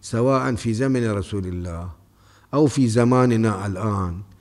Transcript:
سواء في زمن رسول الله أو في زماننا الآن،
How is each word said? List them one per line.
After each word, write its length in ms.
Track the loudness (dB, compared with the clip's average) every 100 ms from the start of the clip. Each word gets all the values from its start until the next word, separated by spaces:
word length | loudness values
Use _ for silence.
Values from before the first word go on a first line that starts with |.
سواء 540 | -6 0 2 2 0
في 200 | -2 -2
زمن 360 | -2 0 0 0
رسول 360 | -2 -4 -6 -4
الله 440 | -6 -6 -8 -10 -14 _ _ _ _ -6
أو 120 | 2 2
في 220 | 4 2
زماننا 760 | 4 4 4 4 4 2 0 -4
الآن، 540 | -4 -2 -2 -2 -6 -12 -20